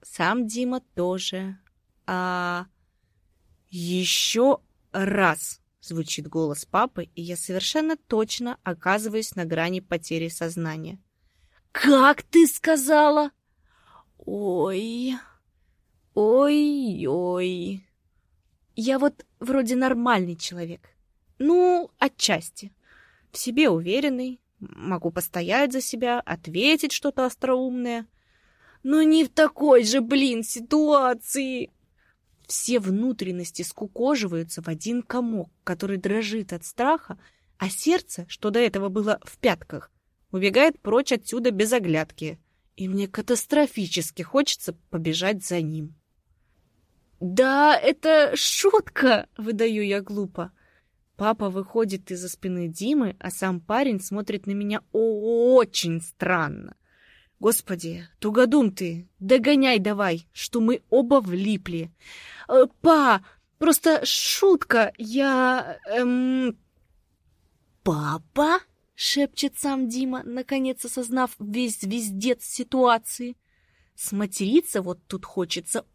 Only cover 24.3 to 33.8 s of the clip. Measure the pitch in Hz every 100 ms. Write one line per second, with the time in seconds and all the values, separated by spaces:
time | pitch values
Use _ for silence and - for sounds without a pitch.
24.3 | 254 _ _ - - 185 180 175 170 -
25.3 | 180 175 233 285 262 - 233 240 240 -
26.3 | 170 - 170 269 311 294 - 285 269 254
27.3 | - 262 254 262 247 240 233 226 _ _
28.3 | _ _ _ _ _ 262 302 311 320 294
29.3 | - 302 - 294 254 214 262 226 277 269
30.3 | 226 220 233 233 302 302 285 254 247 -
31.3 | 277 262 254 - _ _ _ _ _ _
32.3 | _ - - - 240 190 196 254 233 185
33.3 | 180 175 - 180 -